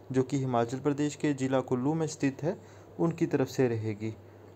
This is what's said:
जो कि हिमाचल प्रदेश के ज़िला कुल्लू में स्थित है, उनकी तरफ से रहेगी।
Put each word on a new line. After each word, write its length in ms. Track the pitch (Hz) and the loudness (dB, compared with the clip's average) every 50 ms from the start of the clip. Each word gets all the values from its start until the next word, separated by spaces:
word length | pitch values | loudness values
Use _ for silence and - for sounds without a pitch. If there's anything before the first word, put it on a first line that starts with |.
| - - | -10 0
जो 120 | 127 131 127 | 2 2 2
कि 140 | 131 147 139 | 2 0 0
हिमाचल 420 | 131 131 123 117 117 117 131 131 | 0 2 2 2 2 2 0 -2
प्रदेश 360 | 139 147 143 139 147 147 143 | 0 0 0 2 0 -2 -2
के 180 | - - 151 143 | -2 -2 -2 0
ज़िला 260 | 131 135 131 135 131 | 0 0 2 2 0
कुल्लू 340 | 127 - 135 123 123 143 156 | 2 2 0 0 2 0 0
में 140 | 160 160 147 | 0 -2 -2
स्थित 360 | - - - 139 131 - 139 | -2 0 0 0 0 0 -2
है, 140 | 160 214 - - - - - - - - - | -4 -4 -4 -8 -16 -20 -20 -20 -16 -4 0
उनकी 260 | 170 170 156 - 165 | 0 0 2 0 0
तरफ 220 | 156 - 139 135 131 | 2 2 2 2 0
से 200 | - - 135 123 | 2 2 2 2
रहेगी। 480 | 117 110 107 110 107 101 110 110 107 - - - - - - - - | 2 0 -2 -4 -4 -4 -4 -6 -6 -8 -14 -20 -20 -20 -20 -20 -20